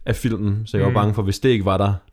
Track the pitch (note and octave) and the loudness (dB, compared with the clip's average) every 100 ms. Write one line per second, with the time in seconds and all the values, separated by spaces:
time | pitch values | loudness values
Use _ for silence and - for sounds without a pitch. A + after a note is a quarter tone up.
0 | - - A#2+ G#2+ G#2 G2+ A2 G#2+ B2+ A#2 | -4 -2 -2 -2 -2 -2 -2 0 2 2
1 | G#2 G#2 G2 G2 C3 A#2 F#2+ F#2+ G2+ G2 | 2 0 -2 0 2 2 2 2 0 -2
2 | - | -6